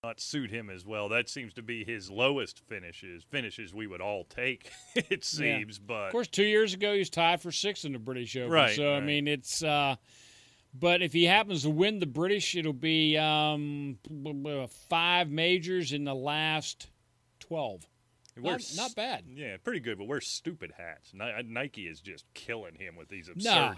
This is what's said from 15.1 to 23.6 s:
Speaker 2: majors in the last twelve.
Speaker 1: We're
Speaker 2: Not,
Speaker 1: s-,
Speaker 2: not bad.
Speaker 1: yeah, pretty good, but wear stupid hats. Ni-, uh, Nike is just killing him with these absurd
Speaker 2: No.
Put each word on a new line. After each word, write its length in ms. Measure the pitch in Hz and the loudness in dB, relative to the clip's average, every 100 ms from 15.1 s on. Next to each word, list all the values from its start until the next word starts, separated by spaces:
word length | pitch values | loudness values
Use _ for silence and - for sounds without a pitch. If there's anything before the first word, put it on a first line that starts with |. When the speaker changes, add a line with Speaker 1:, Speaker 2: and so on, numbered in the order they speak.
| 180 160 | 4 2
Speaker 2:
majors 600 | 151 165 185 170 185 151 | 2 4 4 2 -2 0
in 120 | 147 | -2
the 100 | 143 | -2
last 760 | 135 139 151 156 156 147 - - _ _ _ _ _ | -2 -2 0 2 0 -2 -12 -18 _ _ _ _ _
twelve. 460 | - 160 127 92 - _ _ _ _ - | -6 -4 -4 -6 -16 _ _ _ _ -6
Speaker 1:
We're 140 | 139 | -4
Speaker 2:
Not, 80 | 208 | -2
Speaker 1:
s-, 160 | - 160 | -4 -6
Speaker 2:
not 180 | 247 | -4
bad. 300 | 233 240 - 92 | -4 -4 -6 -10
Speaker 1:
yeah, 220 | 131 135 95 | -12 -10 -8
pretty 160 | - 214 | -6 -4
good, 160 | 120 98 | -4 -6
but 100 | 104 | -4
wear 140 | 143 | -4
stupid 540 | - - - 165 85 - | -4 -8 -8 -10 -14 -12
hats. 360 | 85 73 - | -14 -14 -18
Ni-, 100 | 95 | -10
uh, 180 | 117 110 120 | -8 -6 -8
Nike 400 | 117 139 - 87 | -6 -8 -8 -12
is 140 | 78 | -12
just 240 | 95 78 _ | -16 -18 _
killing 400 | - - 117 92 | -16 -10 -10 -10
him 200 | 78 95 82 | -14 -14 -14
with 120 | 80 | -16
these 200 | 98 82 | -14 -12
absurd 200 | 170 220 | -6 2
Speaker 2:
No. 200 | 175 | 4